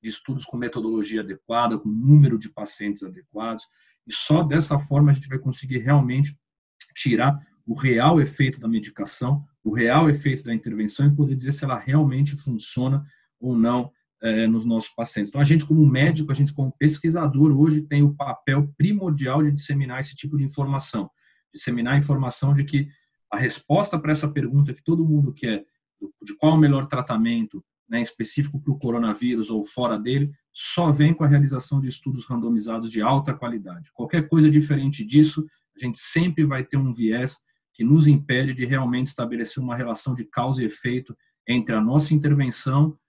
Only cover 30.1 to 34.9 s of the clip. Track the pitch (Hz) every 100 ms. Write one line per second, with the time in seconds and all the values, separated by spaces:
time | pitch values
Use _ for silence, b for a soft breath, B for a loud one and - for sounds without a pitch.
30.1 | 135 143 143 _ - - - 170 143 151
31.1 | 165 151 143 143 131 - 139 131 123 -
32.1 | 127 - 120 117 117 107 113 113 113 110
33.1 | 139 143 131 120 117 95 87 165 - 117
34.1 | 170 151 165 151 151 147 139 135